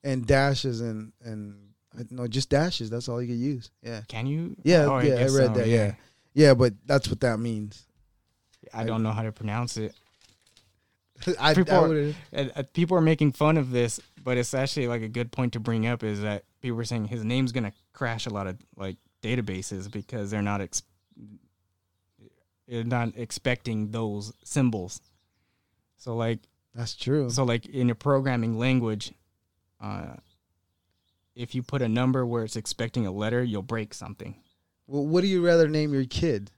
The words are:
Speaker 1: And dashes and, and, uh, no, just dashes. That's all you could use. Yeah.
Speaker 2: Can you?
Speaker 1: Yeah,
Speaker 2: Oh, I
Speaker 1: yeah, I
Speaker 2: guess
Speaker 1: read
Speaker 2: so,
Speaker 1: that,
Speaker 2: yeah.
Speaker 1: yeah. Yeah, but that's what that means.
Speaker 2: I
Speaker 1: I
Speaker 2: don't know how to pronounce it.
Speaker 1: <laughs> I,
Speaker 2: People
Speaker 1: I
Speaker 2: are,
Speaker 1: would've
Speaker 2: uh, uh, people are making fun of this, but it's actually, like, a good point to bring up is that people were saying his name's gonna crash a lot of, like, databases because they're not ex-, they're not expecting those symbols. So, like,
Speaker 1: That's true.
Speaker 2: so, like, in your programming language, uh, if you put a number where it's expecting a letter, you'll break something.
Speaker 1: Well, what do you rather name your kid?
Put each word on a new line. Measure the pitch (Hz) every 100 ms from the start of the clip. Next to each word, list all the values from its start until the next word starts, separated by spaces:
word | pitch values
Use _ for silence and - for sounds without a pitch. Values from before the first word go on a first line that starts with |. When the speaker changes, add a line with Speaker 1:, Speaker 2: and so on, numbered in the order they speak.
Speaker 1:
And | 143 131 123
dashes | 135 139 135 139 113
and, | 117 110 107 _
and, | 120 107 104 101 101 _ _ 110
uh, | 120
no, | 127 123
just | 120 -
dashes. | 139 170 - 113
That's | 117 120
all | 120
you | 123
could | 120
use. | 131 135 - _
Yeah. | 117 113 110
Speaker 2:
Can | 113 127
you? | 151 170 -
Speaker 1:
Yeah, | 151 175 147
Speaker 2:
Oh, | 135
I |
Speaker 1:
yeah, | 143
I | 123
Speaker 2:
guess | 135
Speaker 1:
read | 135 127
Speaker 2:
so, | 110
Speaker 1:
that, | 113
Speaker 2:
yeah. | 113 104
Speaker 1:
yeah. | - _ _ _ 139 147
Yeah, |
but | 127 123 98
that's | - 139 -
what | -
that | 123 110
means. | 117 110 104 - _ _ _ _ _ _ _ _ -
Speaker 2:
I | 113
Speaker 1:
I |
Speaker 2:
don't | 113 113
know | 110
how | 104
to | 113
pronounce | 107 107 107 120 113
it. | 110 - _ _ _ _ _ _ _ _ _ _ _ _
Speaker 1:
<laughs> | - 175
I, | 147
Speaker 2:
People | 160 180
Speaker 1:
I | 185
Speaker 2:
are, | 160
Speaker 1:
would've | 156 147 151 - 143
Speaker 2:
uh, | 135 156
uh, | 131
people | - 170 180
are |
making | 160 160 151
fun | - 151 160
of | 127
this, | 123 120 - - -
but | - 123
it's | 120
actually, | 135 131 - 123
like, | 120
a | 110
good | 120 120
point | - 123
to | 117
bring | 113 113 113
up | 120
is | 110 101
that | 107 101 - _
people | 127 117
were |
saying | 113 120 107
his | 117
name's | 110 127 131
gonna | 123 104 - _
crash | - 123 113 120
a |
lot | 104 95
of, | 95 _ -
like, | 95 90 _ _
databases | - 123 101 92 - 98 98
because | 104 - 113 101
they're | 107
not | 101 101
ex-, | 95 - _ _ _ - 101 104 _ _ _ _ _ _ _ _ _ _ _ _ _
they're | 120
not | 117 123 117 -
expecting | 117 - - 123 123 110 107
those | 113 110 104 104 -
symbols. | - 147 127 110 90 - _ _ _ _ _ _ _ _ _ _
So, | - 117
like, | 117 113 _ _ _
Speaker 1:
That's | 117 120 -
true. | - 147 127
Speaker 2:
so, | 120
like, | 127 117 -
in | 135 123
your |
programming | 113 143 135 135 123 113 113
language, | 123 131 117 107 - - _ _ _ _ _ _
uh, | 101 98 - - _ _ _ _ _ _ _ _ _ _ _
if | - 120
you | 127
put | 123 143
a | 120
number | 113 127 131 123
where | 120
it's | 110 113
expecting | - - 117 127 101
a |
letter, | 95 107 120
you'll | 123 104
break | 95 113 104
something. | - - - - 104 _ _ _ _ _
Speaker 1:
Well, | 143 147
what | 170
do | 190
you | 185
rather | 175 170 160
name | 151 151
your | 139
kid? | 127 - 165 110 101